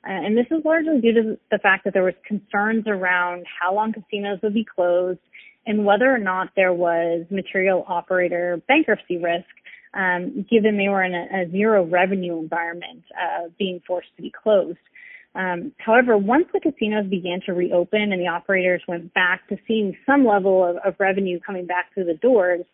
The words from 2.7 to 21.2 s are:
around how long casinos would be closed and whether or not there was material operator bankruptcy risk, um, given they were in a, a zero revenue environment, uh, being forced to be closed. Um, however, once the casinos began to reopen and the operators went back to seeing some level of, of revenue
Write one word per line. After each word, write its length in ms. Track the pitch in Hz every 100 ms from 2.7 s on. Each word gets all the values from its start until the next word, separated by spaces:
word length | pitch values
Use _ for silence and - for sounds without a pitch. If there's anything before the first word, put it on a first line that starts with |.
| 226 214
around 580 | 196 185 180 180 175 175 -
how 140 | 180
long 200 | 202 220
casinos 460 | 220 - 208 202 190
would 120 | 214
be 120 | 214 214
closed 540 | - 180 175 180 180 _ - - _ 226
and 180 | 214 202
whether 260 | 208 262
or 60 | 254
not 320 | 196 185 185 -
there 180 | 185
was 500 | 175 175 170 170 170 170
material 560 | 196 - 190 185 185 -
operator 720 | 175 - 185 175 175 175 170 -
bankruptcy 500 | 294 311 208 - 175
risk, 280 | 170 175 - - - - _
um, 500 | 196 185 180 180 - 196
given 260 | 233 214 208
they 140 | 196
were 140 | 196
in 100 | 185
a, 300 | 175 175 190
a 80 | 175
zero 340 | 185 220 208 165
revenue 540 | 175 185 196 175 165
environment, 640 | 160 170 170 175 180 - _ -
uh, 340 | 170 170 170 170
being 200 | 190 180 -
forced 220 | 180 - -
to 80 |
be 80 | -
closed. 480 | - 220 202 160 180 _ - - - _ -
Um, 360 | 185 175 277 _
however, 400 | - 233 247 214
once 280 | 196 269 349
the 80 | 403
casinos 460 | 320 - 214 214 196
began 320 | 190 175 180 190
to 80 |
reopen 580 | 175 170 175 175 214 208
and 80 | 185
the 80 | 175
operators 540 | 170 - 190 180 175 -
went 260 | 175 170
back 340 | 196 180 185 _
to 80 | 202 -
seeing 280 | 220 202 - -
some 180 | 285 247
level 400 | 202 190 185 180
of, 120 | 175
of 180 | 196 175
revenue 400 | 196 190